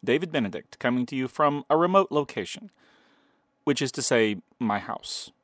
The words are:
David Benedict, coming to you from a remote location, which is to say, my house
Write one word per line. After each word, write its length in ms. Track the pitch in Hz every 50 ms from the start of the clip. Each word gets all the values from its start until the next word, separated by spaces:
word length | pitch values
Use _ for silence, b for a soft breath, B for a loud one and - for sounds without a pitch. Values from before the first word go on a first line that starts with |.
| -
David 260 | - 120 120 175 175
Benedict, 480 | 156 151 117 101 87 87 - _ - _
coming 280 | - 123 123 127 123
to 100 | 120 -
you 140 | 135 131 127
from 340 | - - 156 147 147 147 - _
a 80 | 151 160
remote 340 | 170 180 185 196 196 -
location, 580 | - 151 147 - - - 98 - - - - 202 b b b b b b b b b b b b b b b b _ _ _
which 180 | - 143 123
is 120 | 147 131 -
to 80 | -
say, 400 | 127 - 135 120 113 107 104 95 - _ _ _
my 200 | 123 110 104 101
house 520 | - - 117 - - - - - - - _ _